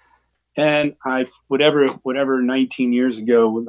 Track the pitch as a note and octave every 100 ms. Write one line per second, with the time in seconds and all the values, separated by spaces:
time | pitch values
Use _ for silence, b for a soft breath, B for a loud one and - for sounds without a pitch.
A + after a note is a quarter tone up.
0 | _ _ _ _ _ - D3+ D3 D3 -
1 | C3 C3 B2+ _ _ C3+ D3+ D3 C3+ -
2 | C3 C3 C3+ C3 B2 C3+ C3 - B2+ A#2+
3 | B2+ A2 A2 A#2 A2+ A2+